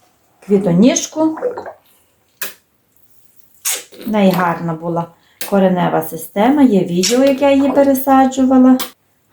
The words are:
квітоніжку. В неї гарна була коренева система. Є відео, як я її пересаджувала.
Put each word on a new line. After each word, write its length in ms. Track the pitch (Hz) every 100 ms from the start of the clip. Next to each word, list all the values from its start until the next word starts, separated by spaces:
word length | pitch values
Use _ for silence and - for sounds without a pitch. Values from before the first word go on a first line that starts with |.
| _ _ _ _ -
квітоніжку. 920 | 196 180 170 247 330 - 311 320 - 494 - - - _ _ _ _ _ _ - - _ _ _ _ _ _ _ _ _ _ - - - - -
В 20 |
неї 240 | 214 190
гарна 420 | 180 175 165 170
була 320 | 160 170 170 170 _ _ _ -
коренева 520 | 202 185 180 170 160
система. 600 | 160 160 - 202 233 294
Є 220 | 254 196
відео, 400 | 180 175 190 247
як 180 | 277 269
я 100 | 277
її 200 | 277 277
пересаджувала. 1040 | 277 277 262 277 269 262 262 254 262 254 254 - - _ _ _